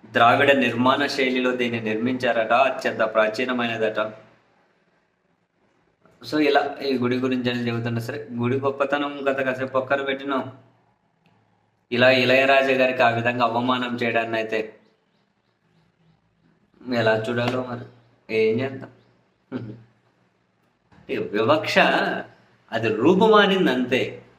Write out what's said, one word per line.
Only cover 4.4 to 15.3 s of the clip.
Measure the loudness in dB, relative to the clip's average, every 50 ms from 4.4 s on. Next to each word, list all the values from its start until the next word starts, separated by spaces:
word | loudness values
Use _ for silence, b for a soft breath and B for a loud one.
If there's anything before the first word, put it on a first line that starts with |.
| _ _ _ _ _ _ _ _ _ _ _ _ _ _ _ _ _ _ _ _ _ _ _ _ _ _ _ _ _ _ _ _ _ _ _ _ -14
So, | -4 -2 0
ఇలా | 2 2 2 2 0 -2 -8 -6 -4
ఈ | -2 -2 0
గుడి | 0 -2 -2
గురించి | -2 -2 -2 -2 -2 -2 -2
అని | -4 -2 -4
చెబుతున్నా. | -4 -4 -4 -4 -4 -4 -4
సరే, | -6 -6 -10 -10 -10 -10 -6
గుడి | -4 -2 0 0 0
గొప్పతనం | -2 -4 -2 -2 -2 -2 -2 -2 -2 -6 -6 -4 -4 -4
గత | -2 -2
కాసేపు | -2 -4 -4 -4 -6 -4 -4
పక్కన | -4 -2 0 -2 -2 -2
పెట్టినా, | -4 -6 -6 -4 -4 -4 -4 -4 -8 -14 -20 _ _ _ _ _ _ _ _ _ _ _ _ _ _ _ _ _ _ _ _ _ _ _ _ _ _ 0
ఇలా | 4 6 6
ఇళయరాజా | 6 4 4 4 4 4 6 6 4 4 4 4 2
గారికి | 2 2 0 2 4 2
ఆ | 2
విధంగా | 2 2 -2 -2 0 0 0
అవమానం | 0 0 0 0 0 0 -2 -2 -6 -4
చేయడాన్ని | -2 -2 0 0 0 -2 0 -4
అయితే | -4 -4 -2 -4 -4 -4 -6 -10 _ _ _ _ _ _ _ _ _ _ _